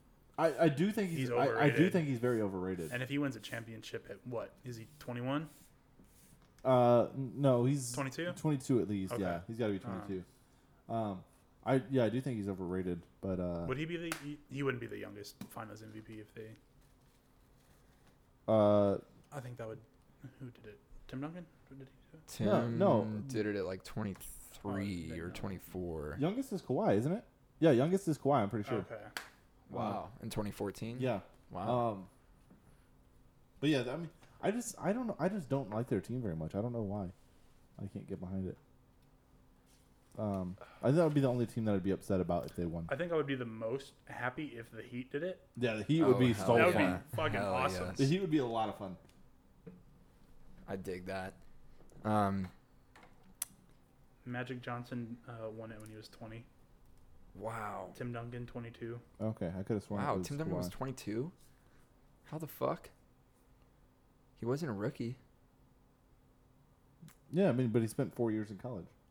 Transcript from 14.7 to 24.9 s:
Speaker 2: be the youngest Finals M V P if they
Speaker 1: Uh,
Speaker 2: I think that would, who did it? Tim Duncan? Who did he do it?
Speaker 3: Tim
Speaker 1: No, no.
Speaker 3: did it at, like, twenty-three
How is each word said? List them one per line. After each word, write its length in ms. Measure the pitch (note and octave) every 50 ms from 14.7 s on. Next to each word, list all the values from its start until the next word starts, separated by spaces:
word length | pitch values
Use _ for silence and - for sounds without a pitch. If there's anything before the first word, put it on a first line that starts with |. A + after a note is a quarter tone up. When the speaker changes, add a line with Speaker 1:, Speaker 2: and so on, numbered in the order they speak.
| B2 A#2+
Speaker 2:
be 60 | A#2
the 120 | A2 G#2 G#2
youngest 380 | G2+ G2 G2+ G#2 G2+ - - - - -
Finals 320 | - A#2 A2+ G#2+ G#2 G#2+
M 80 | A2 G#2+
V 80 | G#2 A2
P 140 | G#2+ A2 A2
if 200 | G#2+ G#2+ - -
they 140 | A#2 A2 A2 A2 - - _ _ - - _ _ _ - - _ _ _ _ _ _ - - - _ _ _ - - - - - _ - - - _ _ _ _ _ _ -
Speaker 1:
Uh, 480 | A2 G#2+ G#2 G#2 G#2 G#2 G2+ G2+ G2 - - - - - - _
Speaker 2:
I 80 | - C#3
think 160 | B2 B2 B2 A#2
that 100 | A#2 A2
would, 100 | A2 G#2+ A2 - _ _ _ - - - - B2 - -
who 60 | C3+
did 180 | A#2+ - - -
it? 120 | G#2+ G2+ - _ _ - - - -
Tim 120 | C3 C3
Duncan? 240 | C#3+ D#3+ E3+ F3+ E3+ - - _ _ -
Who 80 | C3+
did 100 | C3+ C3 -
he 40 | - - - -
do 60 | - -
it? 80 | -
Speaker 3:
Tim 520 | - - - - G#3 G#3 D3+ A#2 A#2+ A#2 D#3+
Speaker 1:
No, 260 | G3 G3 C#3 G#2+ G2+
no. 160 | G#2+ G#2+ G#2+ C3 C#3
Speaker 3:
did 180 | C3 A2 G#2
it 80 | G#2+ G2+
at, 80 | G2+ F#2
like, 180 | F2 F#2+ F#2+ -
twenty-three 1300 | - - A2+ G#2+ G2+ F#2 - - - - - - - - - - G2+ G2 G3 - G3+